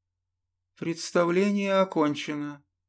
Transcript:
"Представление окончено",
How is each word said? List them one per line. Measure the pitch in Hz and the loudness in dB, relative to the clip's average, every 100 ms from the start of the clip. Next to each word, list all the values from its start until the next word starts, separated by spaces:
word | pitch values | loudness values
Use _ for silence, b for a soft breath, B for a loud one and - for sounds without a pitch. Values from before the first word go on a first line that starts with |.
| _ _ _ _ _ _ _ _ | _ _ _ _ _ _ _ _
"Представление | 160 165 - 175 175 180 202 202 196 | -8 -6 -2 2 2 2 2 0 2
окончено", | 190 190 165 147 147 - 147 147 143 _ _ | 2 2 2 0 0 -6 -8 -8 -12 _ _